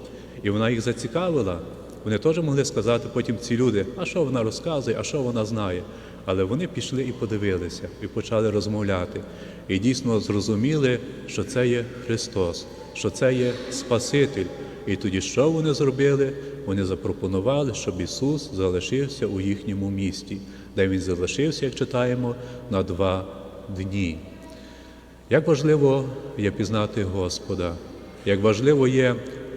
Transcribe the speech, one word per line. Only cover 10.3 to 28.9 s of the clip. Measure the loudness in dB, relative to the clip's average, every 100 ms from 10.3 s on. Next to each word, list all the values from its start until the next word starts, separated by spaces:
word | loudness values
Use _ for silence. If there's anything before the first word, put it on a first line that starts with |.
| 0 2 2 2 4 4 2 -2 -12 -8
що | -6
це | -2 2 2
є | 2 -2 -6 -2
Христос, | -2 -2 0 0 -2 -10 -14 -14
що | -4 -4
це | 2 2
є | 4 2 -2 -6
Спаситель. | -6 0 0 2 2 2 0 -4 -6 -12 -8 -4
І | -2
тоді | 0 -2
що | 0 4 4
вони | 4 2
зробили? | 2 2 4 4 4 2 -2 -8 -8 -2
Вони | 0
запропонували, | 0 0 -2 -2 -2 0 2 2 2
щоб | -2 -4 -4
Ісус | -4 -2 0 0 -2
залишився | 0 2 2 0 0 -2 -2 -2
у | 0
їхньому | 0 -2 -2 -2 -2
місті, | 0 -2 -2 -8 -10 -10 -16 -6 2
де | 2
Він | 2
залишився, | 0 0 0 0 0 0
як | -2
читаємо, | -2 0 2 2 0 -2 -4 -10 -12 -2
на | 0
два | 0 2 2 2 -2 -10 -14 -14 -10 -6
дні. | -4 -2 -2 -4 -10 -16 -18 -18 -18 -18 -20 -20 -20 -16 2
Як | 4 6
важливо | 4 6 6 6 4 0 -6 -8 -2
є | 0
пізнати | 0 0 0 0 0
Господа, | -2 0 -2 -4 -4 -2 -2 -4 -10 -16 -16 -4
як | 0 4
важливо | 6 6 6 6
є | 6